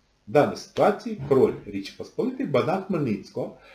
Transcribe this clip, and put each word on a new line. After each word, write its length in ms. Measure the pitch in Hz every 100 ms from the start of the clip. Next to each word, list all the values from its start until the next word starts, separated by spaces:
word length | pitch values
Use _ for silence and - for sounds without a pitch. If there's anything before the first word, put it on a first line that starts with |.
| _ _ -
в 40 |
даній 240 | 143 117 92
ситуації 640 | - - 175 202 233 214 139
король 240 | 131 107 - 101
Річі 280 | 98 - -
Посполитої 520 | - - 226 254 208
Богдан 340 | 127 120 190
Хмельницького 720 | 190 170 135 98 - - 143 - -